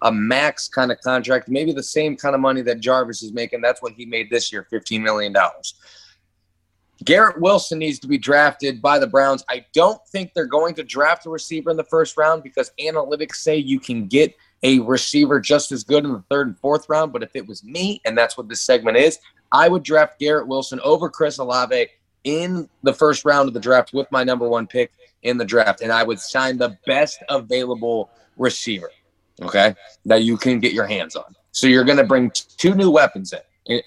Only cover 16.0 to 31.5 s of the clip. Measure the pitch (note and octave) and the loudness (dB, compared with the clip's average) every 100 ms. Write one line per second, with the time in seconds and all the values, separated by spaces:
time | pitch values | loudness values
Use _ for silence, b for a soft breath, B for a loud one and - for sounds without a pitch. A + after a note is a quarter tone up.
16 | C#3+ A#2 - C#3+ C3+ F#2+ C3+ D3+ - D#3 | 0 -8 -2 -2 -2 -4 -2 -2 0 -2
17 | D#3+ - - C3+ G2+ G2+ G#2 D#3 F#3+ G3+ | -2 -6 -10 -12 -14 -20 -16 -6 -6 -4
18 | A2+ A2+ A#2 - A2 A2+ - B2+ A2+ A#2 | -4 0 0 -2 -12 -8 2 2 4 4
19 | D3+ D#3 b b _ C3 E3 F3+ C#3+ D#3 | 4 2 b b _ 4 4 2 2 2
20 | D3+ - D3 D3+ B2 C3+ C3+ C3 C#3 D#3 | 2 0 -2 0 -2 -6 -6 -6 0 2
21 | E3+ - D3+ C#3+ B2+ B2+ B2 B2 A#2 _ | 0 -2 -2 -2 -2 -2 0 -2 -2 _
22 | _ _ C3 D#3 F3 F3+ D3+ _ C3+ - | _ _ -6 -4 -4 -6 -8 _ -2 2
23 | D3+ C#3+ D3+ C#3+ C#3 A#2 A2 B2+ A#2+ C3+ | 2 2 2 2 2 -2 2 2 2 -4
24 | C3 C3+ B2+ B2+ A#2+ A#2 A2 B2 A#2+ _ | -4 -2 0 -2 0 -2 -2 -4 -4 _
25 | b _ - B2 G#2+ A#2 G#2+ F#2+ A2+ A2+ | b _ -4 -4 0 2 2 0 0 0
26 | A2+ G#2+ - C3+ C3 B2+ A#2+ G2+ - C3 | 0 -4 -4 -2 -2 -2 -4 -4 -4 0
27 | D3+ - - C#3 A2+ B2 B2+ A#2+ A#2 A#2 | 0 -4 -6 -6 -2 -4 -4 -6 -4 -4
28 | G2+ b b _ B2+ - - G2 F2 _ | -6 b b _ -2 -2 -8 -8 -10 _
29 | _ _ _ _ F2+ G2 G#2+ G2 B B | _ _ _ _ -2 2 2 2 B B
30 | - A2 A2+ A2+ C3 B2 - G2+ G2 G#2 | 2 2 4 0 0 2 0 0 -2 -4
31 | E2 - - _ _ | -6 -10 -16 _ _